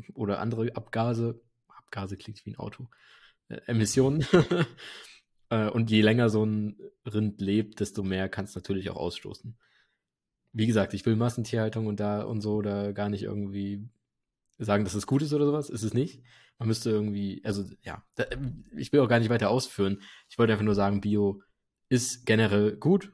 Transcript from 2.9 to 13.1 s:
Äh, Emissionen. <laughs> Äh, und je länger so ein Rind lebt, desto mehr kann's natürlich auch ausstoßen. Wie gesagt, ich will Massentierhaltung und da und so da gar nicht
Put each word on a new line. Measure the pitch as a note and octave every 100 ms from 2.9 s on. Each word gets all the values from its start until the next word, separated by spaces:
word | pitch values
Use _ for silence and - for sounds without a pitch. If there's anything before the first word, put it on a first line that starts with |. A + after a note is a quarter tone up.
| _ _ - - _ -
Äh, | - -
Emissionen. | A#2 G#2+ C3 C3 D3+ C3+
<laughs> | F3+ - F3+ D#3 - - - - - _ _ -
Äh, | A2+ G#2+
und | A#2 A2+
je | A2
länger | G#2+ A#2 A#2
so | G#2+
ein | A2 G#2+ G#2+ - - _ -
Rind | G#2+ G#2+ G2+
lebt, | G2 G#2 G#2 -
desto | G2+ -
mehr | F#2+ F#2+ F#2+
kann's | - G2+
natürlich | F2+ - G2 F#2
auch | F2+
ausstoßen. | E2+ - F#2+ - A#2 A#2 _ _ _ _ _ _ _ _ _
Wie | A2+ A2
gesagt, | A2 F#2+
ich | G2 A#2+
will | A2
Massentierhaltung | A#2+ A#2 A2 A2+ A2 A2+ A2
und | G#2
da | G#2 G#2
und | - A2
so | G#2+ G#2+
da | G#2 G2+ G2+
gar | G2+
nicht | G#2